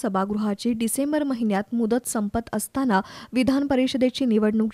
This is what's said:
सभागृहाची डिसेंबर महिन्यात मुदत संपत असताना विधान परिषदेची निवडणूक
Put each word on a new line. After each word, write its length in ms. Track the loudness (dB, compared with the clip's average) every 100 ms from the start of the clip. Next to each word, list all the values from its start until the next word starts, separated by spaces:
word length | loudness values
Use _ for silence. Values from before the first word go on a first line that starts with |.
सभागृहाची 680 | -2 -2 -2 -2 -2 -2 -2
डिसेंबर 500 | -2 -2 -2 0 0
महिन्यात 400 | 0 0 0 0 -2
मुदत 360 | -2 0 0 -2
संपत 320 | -4 -2 -4 -4
असताना 480 | -6 -4 -2 2 2 0 -8 -4
विधान 340 | 0 2 2 2
परिषदेची 580 | 2 2 2 0 2
निवडणूक 460 | 2 2 2 2 0